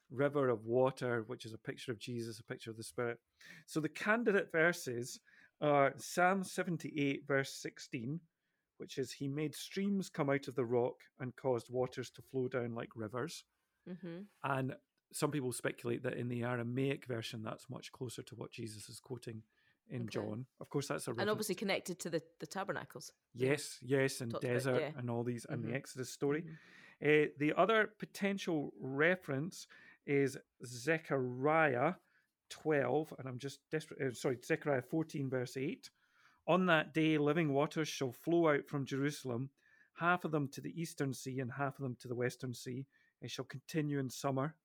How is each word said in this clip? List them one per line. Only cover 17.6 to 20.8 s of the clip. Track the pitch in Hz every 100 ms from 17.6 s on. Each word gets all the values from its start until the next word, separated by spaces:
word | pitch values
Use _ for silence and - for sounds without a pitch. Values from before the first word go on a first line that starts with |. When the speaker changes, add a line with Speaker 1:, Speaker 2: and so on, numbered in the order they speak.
| -
Speaker 1:
much | - -
closer | - 123 -
to | -
what | 113 -
Jesus | - 113 107 -
is | 117
quoting | - 120 - 110 - _ _ _ -
in | 127
Speaker 2:
Okay. | 113
Speaker 1:
John. | - 107 110 131 -
Of | -
course, | 147